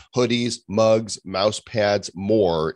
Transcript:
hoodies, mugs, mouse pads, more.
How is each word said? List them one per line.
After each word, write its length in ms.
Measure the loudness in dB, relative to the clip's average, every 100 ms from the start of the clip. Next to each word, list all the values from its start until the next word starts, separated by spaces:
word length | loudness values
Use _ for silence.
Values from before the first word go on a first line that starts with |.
| -8 -2
hoodies, 420 | 0 0 -2 -6 -4
mugs, 500 | 0 4 2 0 -10
mouse 360 | -8 -2 -2 -2
pads, 500 | -6 -2 0 0 -4
more. 600 | -8 0 2 2 2 -2